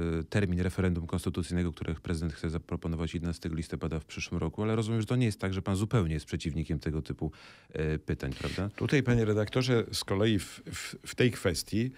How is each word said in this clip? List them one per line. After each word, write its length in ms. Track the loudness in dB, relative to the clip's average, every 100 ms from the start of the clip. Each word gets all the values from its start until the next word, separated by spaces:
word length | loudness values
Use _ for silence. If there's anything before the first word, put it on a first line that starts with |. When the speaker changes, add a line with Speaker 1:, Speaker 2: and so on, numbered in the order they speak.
| 0 0
Speaker 1:
e, 40 |
termin 360 | 0 2 2 2
referendum 460 | 0 2 2 2 0
konstytucyjnego, 680 | -2 -2 -2 0 0 0
które 220 | -2 -4
prezydent 380 | -4 -2 -2 -2
chce 180 | -2 -4
zaproponować 640 | -4 -4 -4 -2 -2 -2
jedenastego 400 | -2 -4 -4 -4
listopada 460 | -4 -4 -4 -4 -4
w 40 |
przyszłym 360 | -6 -8 -4 -2
roku, 220 | -2 -2
ale 140 | 0 0
rozumiem, 240 | 2 0
że 60 | 2
to 100 | 2
nie 100 | 2
jest 140 | 2
tak, 140 | -2
że 80 | 0
pan 140 | 0 0
zupełnie 380 | 2 4 2
jest 120 | 0 -2
przeciwnikiem 520 | -4 -2 -2 -2 -2
tego 240 | -2 -2
typu, 300 | -4 -4 -4 -6 -16 -20 -10
e, 260 | -4 0 0
pytań, 340 | -2 -4 -4 -4
prawda? 300 | -4 -2 -4 -2
Speaker 2:
Tutaj, 260 | 2 4
panie 220 | 4 4
redaktorze, 600 | 4 2 2 0 4 4 2
z 120 | -2
kolei 340 | 0 2 4 4
w, 60 | 0 -10 -12
w, 240 | -10 -10 -10 -6
w 80 |
tej 160 | 2 2
kwestii 600 | 4 0 0 0 -2 -2